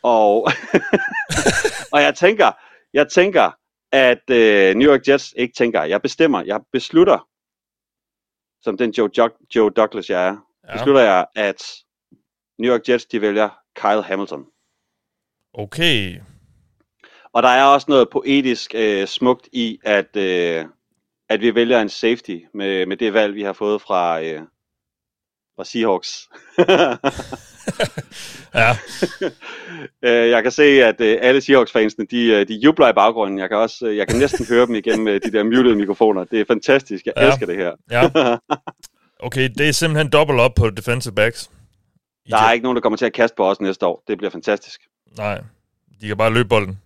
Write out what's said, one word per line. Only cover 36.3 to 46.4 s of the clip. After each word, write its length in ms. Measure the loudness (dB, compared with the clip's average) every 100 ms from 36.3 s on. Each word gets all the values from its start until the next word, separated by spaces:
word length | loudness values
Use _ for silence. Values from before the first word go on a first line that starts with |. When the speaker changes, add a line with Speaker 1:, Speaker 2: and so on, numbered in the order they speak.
| -4
Speaker 1:
er 40 | -2
fantastisk. 580 | -2 2 0 0 -10 -8
Jeg 60 | 0
Speaker 2:
Ja. 100 | 2
Speaker 1:
elsker 200 | 2 -4
det 100 | -6
her. 160 | -6 -8 _
Speaker 2:
Ja. 180 | 0 2
Speaker 1:
<laughs> 1120 | 2 0 -2 _ -8 -8 _ -20 _ _ _
Speaker 2:
Okay, 300 | -10 -4 -4 -2
det 100 | -2
er 40 |
simpelthen 380 | 0 -2 -2 0
double 340 | 2 2 2
up 60 | 2 2
på 140 | -2
defensive 440 | -2 -6 -6 -4
backs. 360 | -2 -2 -2 -20 _ _ _ _ _ _ _
I 60 | -2
Speaker 1:
Der 60 | 2
er 120 | 4
Speaker 2:
Jet- 40 |
Speaker 1:
ikke 80 | 2
nogen, 140 | 0 -2
der 60 |
kommer 140 | -2 -2
til 100 | -4
at 60 |
kaste 220 | 0 -2 0
på 140 | -2
os 100 | 0
næste 260 | -4 -2 -4
år. 160 | -4 -8
Det 100 | -8
bliver 120 | -8
fantastisk. 500 | -8 -4 -4 -6 -20 _ _ _ -10
Speaker 2:
Nej, 260 | -8 -8 -14 _ _ _ _ _
de 60 | -10
kan 80 | -2
bare 160 | 0
løbe 160 | 0